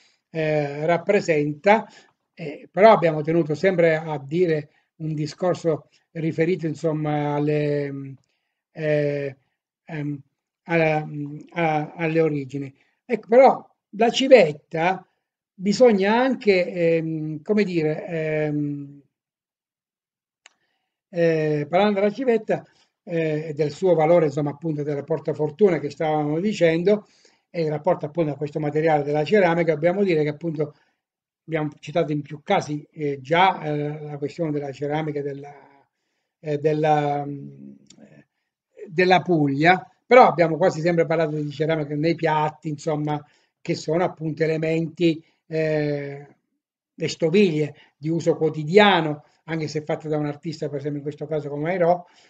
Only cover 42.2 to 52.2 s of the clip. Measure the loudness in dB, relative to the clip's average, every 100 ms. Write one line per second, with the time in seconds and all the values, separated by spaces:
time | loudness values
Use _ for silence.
42.2 | 0 0 -2 -4 -10 -8 -4 -4 -4 -6
43.2 | -8 _ _ _ -6 -6 -2 0 -2 -4
44.2 | -8 -4 -2 -2 -2 -2 -4 -2 0 0
45.2 | -8 _ -8 -4 -2 0 -2 -4 -8 -14
46.2 | -18 _ _ _ _ _ _ -8 -8 -2
47.2 | 0 4 4 2 -4 -8 _ _ -6 -2
48.2 | 0 0 -2 -2 0 4 6 4 0 -6
49.2 | -12 _ -8 -6 -6 -6 -6 -6 -4 -4
50.2 | -4 -6 -10 -8 -8 -6 -8 -8 -8 -10
51.2 | -8 -6 -6 -6 -4 0 2 0 -4 _